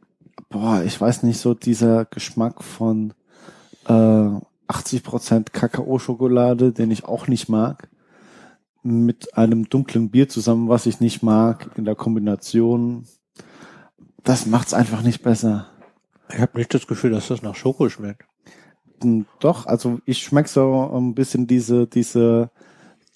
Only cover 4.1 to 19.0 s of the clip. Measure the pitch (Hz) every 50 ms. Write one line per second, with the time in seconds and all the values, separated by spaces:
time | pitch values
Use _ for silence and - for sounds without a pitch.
4.1 | 110 110 107 104 101 101 - _ _ _ _ - - - - - - 127 - -
5.1 | - 120 - - 113 113 107 - - - - 117 - - 123 - 131 127 - -
6.1 | 123 113 127 127 123 123 123 123 123 120 127 127 113 - 117 110 110 104 - -
7.1 | 107 117 - - 127 113 - - 110 110 110 127 143 - - - _ _ _ _
8.1 | _ _ _ _ - - - - _ _ _ _ _ _ - 123 117 117 117 117
9.1 | 117 - - - - - 113 113 113 113 110 - - 135 135 - - 117 113 104
10.1 | 107 127 135 135 - 117 104 113 117 117 117 113 123 117 - 117 110 - 120 117
11.1 | - - - 113 107 110 113 117 113 - - - - - 110 107 107 - - 113
12.1 | 113 110 104 107 101 - - - - 113 113 117 120 120 120 120 120 117 - -
13.1 | _ _ _ _ _ - - - - - - - - - - _ _ _ _ _
14.1 | _ _ - - 127 120 - 110 110 120 117 - - 101 120 110 113 - 113 120
15.1 | 110 - - 123 113 110 - 113 107 101 95 - _ _ - _ _ _ _ _
16.1 | _ _ _ - - - 123 - - 120 120 - - 127 - - 113 104 - 123
17.1 | 113 107 - - 127 113 - 107 95 - - 131 131 - - 113 - - 107 101
18.1 | 101 - _ _ _ _ _ _ - _ _ _ _ _ _ _ _ -